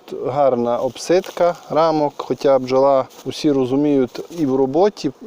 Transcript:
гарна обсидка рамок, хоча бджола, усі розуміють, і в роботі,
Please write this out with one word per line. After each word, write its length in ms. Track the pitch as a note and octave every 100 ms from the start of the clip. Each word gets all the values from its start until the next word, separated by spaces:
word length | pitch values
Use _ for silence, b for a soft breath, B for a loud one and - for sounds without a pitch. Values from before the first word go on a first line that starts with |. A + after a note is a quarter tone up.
| - - C3
гарна 520 | C3+ C3+ A#2+ A#2+ A#2+
обсидка 760 | B2+ - - F3 - - F3 E3+ -
рамок, 420 | D3 D#3+ D#3 D3 -
хоча 420 | - B2+ C#3+ C3+
бджола, 480 | B2+ C3 C#3 C3+ A#2 -
усі 280 | C3+ - D#3
розуміють, 680 | C3+ B2+ C3+ D3 C#3 B2 - - E3+
і 80 | C#3+
в 100 | C3
роботі, 540 | C3 D3 G3+ - D3 -